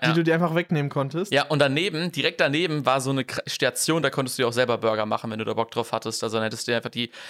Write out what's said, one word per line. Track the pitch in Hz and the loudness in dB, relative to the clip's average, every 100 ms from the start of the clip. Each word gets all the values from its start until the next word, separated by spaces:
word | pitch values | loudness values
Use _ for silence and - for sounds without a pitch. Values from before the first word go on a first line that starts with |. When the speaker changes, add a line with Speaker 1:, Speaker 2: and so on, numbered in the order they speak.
Speaker 1:
die | 123 | 2
Speaker 2:
ja. | |
Speaker 1:
du | 160 | 4
dir | 160 | 4
einfach | 160 170 | 2 2
wegnehmen | 160 170 156 143 | 0 0 0 0
konntest? | 147 135 151 190 | -2 -2 -4 0
Speaker 2:
Ja, | 135 - | 0 2
und | 151 | 4
daneben, | 139 139 190 160 175 | 4 2 0 -2 -4
direkt | 170 139 180 | 0 -2 2
daneben | 165 147 175 151 127 | 2 2 0 0 2
war | 135 | 2
so | 131 | 2
eine | 135 | -2
Kr-, | 127 - - | -2 -6 -6
Station, | - 131 - - 165 | -2 0 0 0 2
da | 139 | 0
konntest | 135 131 - | -2 -4 0
du | |
dir | 123 | 0
auch | |
selber | 117 123 117 | 2 2 2
Burger | 113 110 107 | 2 0 0
machen, | 107 113 | -2 -4
wenn | 110 | -6
du | |
da | 110 | -4
Bock | 110 113 | -2 -2
drauf | - 113 | -2 -2
hattest. | 113 113 113 | -2 -4 -4
Also | 117 110 | -2 -2
dann | |
hättest | 110 110 - | -2 -4 -2
du | |
dir | 117 | -2
einfach | 117 | -2
die | 117 120 - | -6 -6 -8